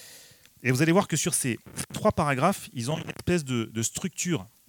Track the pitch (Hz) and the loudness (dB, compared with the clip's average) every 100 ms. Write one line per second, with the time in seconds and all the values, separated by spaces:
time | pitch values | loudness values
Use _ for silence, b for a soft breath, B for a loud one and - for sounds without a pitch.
0 | B B B B B _ 120 127 160 180 | B B B B B _ 0 4 6 4
1 | - 165 - - 131 110 - - - - | 4 0 0 0 -2 -2 -6 -10 -10 -2
2 | 214 202 147 131 165 196 - - 117 160 | 0 2 2 2 2 0 -6 -6 -4 -4
3 | 156 - - 175 135 120 110 110 113 - | -6 -6 0 0 2 -2 0 -2 -4 -4
4 | 190 - 175 147 92 _ | -6 -4 -2 -2 -4 _